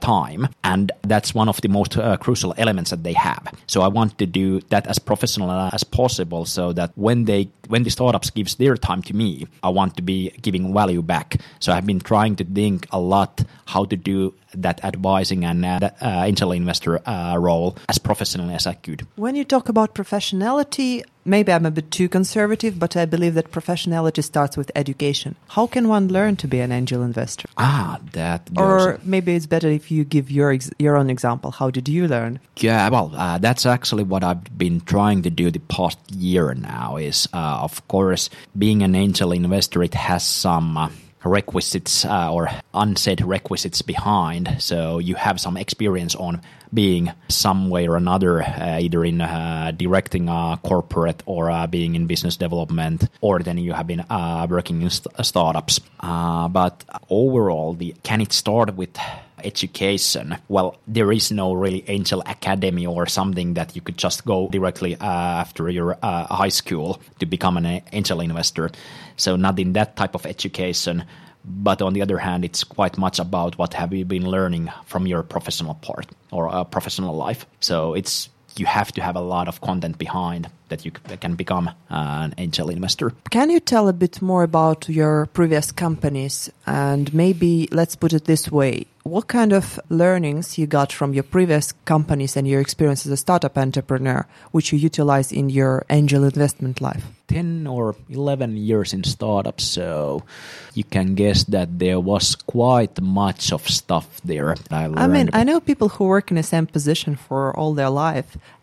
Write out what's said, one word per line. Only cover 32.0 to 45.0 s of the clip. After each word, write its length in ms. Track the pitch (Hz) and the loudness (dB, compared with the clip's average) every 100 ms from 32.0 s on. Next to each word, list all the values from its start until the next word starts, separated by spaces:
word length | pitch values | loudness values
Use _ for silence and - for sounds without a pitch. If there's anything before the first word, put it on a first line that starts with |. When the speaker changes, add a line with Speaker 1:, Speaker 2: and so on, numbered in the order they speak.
| 175 | 2
Speaker 2:
learn? 320 | 123 113 131 - - | 0 -2 -8 -14 -2
Speaker 1:
Yeah, 320 | 110 113 101 | 2 4 4
well, 220 | 120 82 76 | 4 2 -2
uh, 240 | 90 87 | -2 2
that's 260 | 107 123 127 | 2 4 4
actually 380 | 120 - 107 | 2 2 -2
what 200 | 98 95 | 0 0
I've 320 | 90 87 90 104 | 0 -2 -6 -2
been 260 | 90 85 | 0 0
trying 420 | - 101 104 101 | 2 2 4 4
to 80 | 87 | 2
do 180 | 82 87 | 0 0
the 100 | 80 | 0
past 380 | - - 87 - - | -6 -2 -2 -2 -12
year 420 | 98 92 90 78 | -4 0 2 2
now 440 | 64 50 58 58 71 | -2 -8 -8 -8 -6
is, 300 | 73 - - | -4 -2 -2
uh, 280 | 87 78 67 | -4 -4 -4
of 240 | 76 - - | -6 -8 -2
course, 420 | 95 95 90 - - - 98 | 2 2 2 -2 -10 -12 0
being 280 | 107 107 | 2 4
an 100 | 98 | 4
angel 380 | 92 101 90 92 | 4 2 2 0
investor, 500 | 87 87 98 92 90 | 0 2 0 0 0
it 140 | 87 - | 0 0
has 280 | - 87 | 0 0
some, 540 | - - 95 85 82 80 | 0 -2 0 2 0 -2
uh, 120 | 78 - - _ 87 | -4 -6 -20 _ 0
requisites, 800 | 101 - 92 - 92 - - | 2 2 -4 -4 -6 -2 -2
uh, 300 | - 101 85 | 0 0 0
or 160 | 85 82 - - | 0 -2 -4 -6
unsaid 480 | 92 104 98 - 90 | 0 0 2 0 0
requisites 600 | 92 95 - 95 95 - | 0 -2 -4 -6 -4 -4
behind. 760 | - - 101 104 82 85 87 - | -4 -4 0 2 2 -2 -4 -4
So 400 | - 87 82 | -2 -2 -2
you 160 | 85 | -2